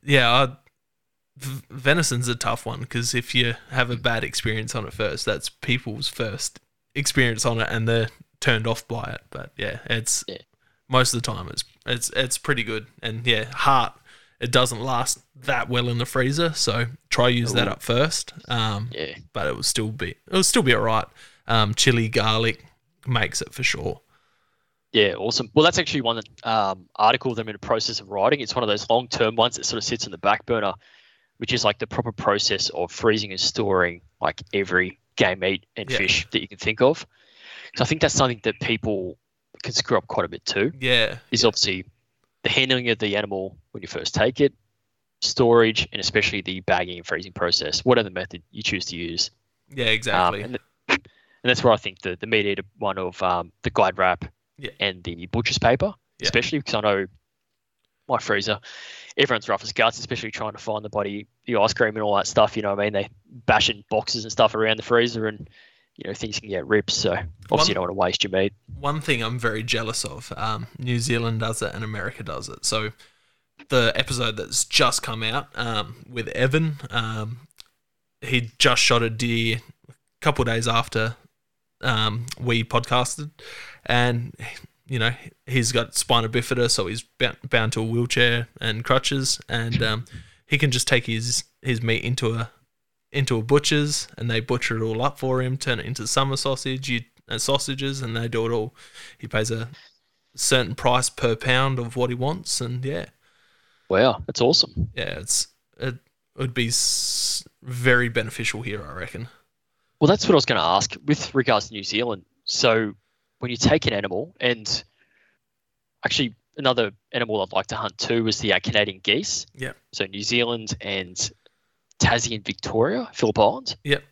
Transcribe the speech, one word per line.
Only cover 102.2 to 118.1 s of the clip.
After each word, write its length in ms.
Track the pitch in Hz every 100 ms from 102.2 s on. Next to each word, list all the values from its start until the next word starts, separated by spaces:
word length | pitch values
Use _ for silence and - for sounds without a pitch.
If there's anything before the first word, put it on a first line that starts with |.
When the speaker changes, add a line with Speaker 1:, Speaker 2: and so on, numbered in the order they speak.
| 131 180 - -
Speaker 1:
and 240 | 120 123
yeah. 220 | 131 151 - _ _ _ _ _ _ _ _
Speaker 2:
Wow, 320 | 95 123 117 -
that's 140 | -
awesome. 480 | 120 170 - - -
Speaker 1:
Yeah, 240 | - 104 85
it's, 280 | - - - _ _ _
it 180 | 131 123 _ _ _ -
would 180 | 131
be 140 | 120 117
s-, 800 | 123 - - - - - - - _
very 460 | 127 123 127 123 120
beneficial 540 | 113 113 - 113 107
here, 200 | 117 104
I 100 | -
reckon. 340 | 90 92 - 120 _ _ _ _ _ _ _
Speaker 2:
Well, 80 | 151
that's 160 | 202 -
what 60 |
I 20 |
was 100 | 165 -
gonna 140 | 113
ask 340 | 82 95 - - 143
with 280 | 151 -
regards 340 | 135 127 110 -
to 60 |
New 100 | 110
Zealand. 400 | 98 107 120 101 _ _
So 500 | - - 127 113 107 101 _ _ _ _
when 120 | 123
you 60 | 120
take 300 | - 160 -
an 60 |
animal, 420 | 104 98 92 156 _
and 420 | 123 120 104 - - _ _ _ _ _ _ _ _ _ _ _
actually 300 | - - 127 - _ -
another 360 | 135 123 107 107 _
animal 280 | 123 117 107
I'd 100 | 95
like 140 | 95 95
to 80 | 107
hunt 200 | 107 -
too 260 | -